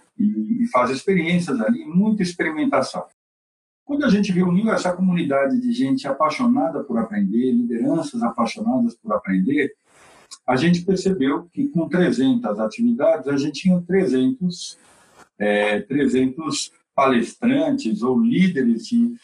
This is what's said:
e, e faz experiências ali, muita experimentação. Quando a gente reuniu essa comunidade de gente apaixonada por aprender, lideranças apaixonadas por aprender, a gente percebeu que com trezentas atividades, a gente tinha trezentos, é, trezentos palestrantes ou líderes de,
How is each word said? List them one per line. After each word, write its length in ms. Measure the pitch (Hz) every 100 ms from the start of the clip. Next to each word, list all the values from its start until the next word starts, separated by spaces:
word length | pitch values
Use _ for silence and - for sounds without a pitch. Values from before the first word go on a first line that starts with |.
| _ -
e, 460 | 101 107 107 -
e 40 | 117
faz 220 | 127 120
experiências 720 | 131 - 190 165 175 - 120
ali, 240 | 110 120
muita 380 | 214 175 214 208
experimentação. 840 | 180 - 160 156 143 139 131 - - _ _ _ _ _ _ _
Quando 200 | - 285
a 40 | 269
gente 240 | 202 196
reuniu 400 | 180 180 175 220
essa 200 | - 180
comunidade 680 | 180 185 175 139 135 135 131
de 120 | 123
gente 340 | 120 262 135 -
apaixonada 760 | - 202 - 247 277 285 -
por 140 | - -
aprender, 540 | - 104 98 113 127
lideranças 680 | 120 120 117 135 165 151 120
apaixonadas 720 | 117 - 113 - 110 127 117
por 180 | - -
aprender, 640 | 107 - 95 95 147 139 - _ _ - - _ - -
a 100 | 131
gente 260 | 165 175
percebeu 680 | 196 185 196 185 135 165 -
que 160 | - 285
com 200 | 170 156
trezentas 720 | 180 165 117 131 120 113 104
atividades, 680 | 110 - 117 117 156 160 135
a 80 | 139
gente 240 | 151 147
tinha 220 | 185 180
trezentos, 960 | 175 190 151 131 131 131 180 - - - _ _ _ _ - _
é, 420 | 104 104 104 104
trezentos 920 | - 139 127 127 131 143 156 147 - _ _
palestrantes 1080 | - 131 123 - - 117 139 151 - - -
ou 160 | 123 123
líderes 680 | 113 160 190 139 120 113 -
de, 280 | 117 120 120